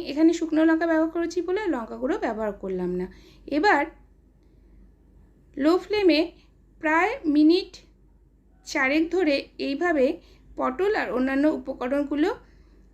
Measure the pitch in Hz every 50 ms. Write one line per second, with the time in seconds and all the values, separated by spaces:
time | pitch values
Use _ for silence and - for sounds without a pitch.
0 | 339 - 285 294 330 330 339 330 330 320 311 302 320 320 320 320 339 330 320 311
1 | 320 330 330 339 339 330 339 359 330 349 359 415 440 370 294 247 220 214 233 226
2 | 247 262 349 440 403 262 220 214 220 208 196 - - 190 190 185 180 180 180 180
3 | 190 190 - - - - - - - - - 302 330 415 370 285 294 320 - -
4 | - _ _ _ _ _ _ _ _ _ _ _ _ _ - - - - _ _
5 | _ _ - - - _ _ _ _ _ - - 269 311 349 359 - - 403 415
6 | 403 359 294 294 349 339 - - - _ _ _ _ _ _ - - 311 311 330
7 | 359 415 480 554 - 311 285 302 311 311 339 381 403 381 - - - _ _ _
8 | _ _ _ _ _ _ _ _ _ _ _ _ - - - 302 269 262 285 320
9 | 330 339 - 370 370 302 277 277 - - _ - 262 269 277 285 349 349 330 285
10 | 254 277 349 - - - - - - - - - 269 254 254 254 359 415 427 320
11 | 269 214 208 247 254 269 269 269 285 302 311 262 - - 269 - 247 247 277 285
12 | 285 277 302 285 311 381 494 - - - - - - - - - - _